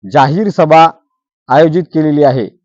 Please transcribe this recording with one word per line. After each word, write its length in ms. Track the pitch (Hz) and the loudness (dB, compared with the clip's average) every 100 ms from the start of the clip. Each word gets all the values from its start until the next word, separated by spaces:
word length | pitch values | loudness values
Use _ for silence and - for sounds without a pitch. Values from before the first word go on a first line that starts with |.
जाहीर 440 | 98 139 131 170 208 | -2 0 0 -2 -4
सभा 360 | 175 160 160 165 - _ _ _ _ - | -2 2 4 2 -2 _ _ _ _ -2
आयोजित 360 | 135 170 165 160 | 0 0 -2 -6
केलेली 300 | 160 156 147 | -4 -2 0
आहे. 240 | 143 135 95 _ | 0 -2 -8 _